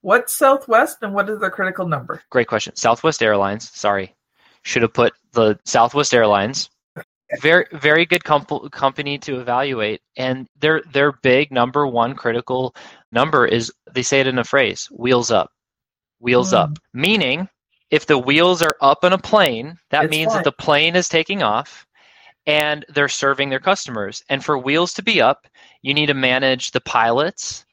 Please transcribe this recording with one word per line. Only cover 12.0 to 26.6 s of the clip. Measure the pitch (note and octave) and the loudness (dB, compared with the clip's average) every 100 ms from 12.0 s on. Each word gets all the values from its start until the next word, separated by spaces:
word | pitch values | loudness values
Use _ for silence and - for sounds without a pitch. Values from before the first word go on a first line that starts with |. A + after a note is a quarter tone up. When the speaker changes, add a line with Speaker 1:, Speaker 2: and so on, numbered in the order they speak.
| A#2 | -2
Speaker 2:
critical | C3+ A#2+ A#2 - C3 B2+ - - - _ | -2 -4 -4 -4 -4 -4 -8 -20 -20 _
number | A#2 D3 D3+ A#2+ | -2 2 2 2
is, | A#2 A2+ - - | 0 -2 -12 -10
they | C3 | -6
say | A#2+ C#3 | 0 0
it | C3+ | 0
in | B2+ | -2
a | |
phrase, | B2 C#3 A#2+ - - | 0 0 0 -2 -14
"Wheels | - A#2+ B2+ A#2 | -6 0 0 2
up." | A2 - _ _ _ _ _ _ _ | 0 0 _ _ _ _ _ _ _
Wheels | A#2+ B2 F#3+ | 0 2 4
Speaker 1:
Hmm. | A#2 | 2
Speaker 2:
up. | F#2+ D3 _ | 0 -4 _
Meaning, | B2 D#3+ A3 C#3+ C#3+ F#3+ _ _ _ _ | -4 0 0 0 -4 -8 _ _ _ _
if | - - | -2 2
the | C#3+ | 2
wheels | B2 D3 F3 F3 | 4 4 4 2
are | D#3+ - | 0 2
up | C#3 C#3+ | 2 4
in | F3+ | 2
a | F#3 | 0
plane, | - G#3+ E3+ A2+ C3+ E3+ _ | 2 2 2 0 -8 -14 _
that | C#3+ | -2
Speaker 1:
It's | D#3 | 0
Speaker 2:
means | D#3 D#3+ | 0 -2
that | G#3 | 0
Speaker 1:
flying. | |
Speaker 2:
the | D#3+ | -2
plane | - - D3 D#3+ F3 | -4 0 2 2 0
is | F3 | 0
taking | E3 D#3+ G3+ | -2 -2 -2
off | B2+ G#2+ D3 - _ _ _ _ _ _ - | -2 -2 -6 -18 _ _ _ _ _ _ -2
and | D3+ D3+ D3+ C3+ | 0 0 -4 -6
they're | C#3+ C#3+ | -2 0
serving | - C#3 C3+ C#3 | 0 -2 0 -2
their | C3+ | -2
customers. | - G3 - A#2 G2+ A2 _ | -2 -2 -4 -8 -8 -10 _
And | C3+ | -6
for | C3 C#3+ | -2 -4
wheels | B2+ D3+ F3 | -2 -2 -2
to | - | -4
be | G3+ G3+ | -2 2
up, | A#2+ C#3 _ _ _ _ | 2 0 _ _ _ _
you | C3+ | -4
need | C#3+ D3 | 0 0
to | |
manage | C#3 C3 B2+ C3+ C3 | 0 0 2 0 -2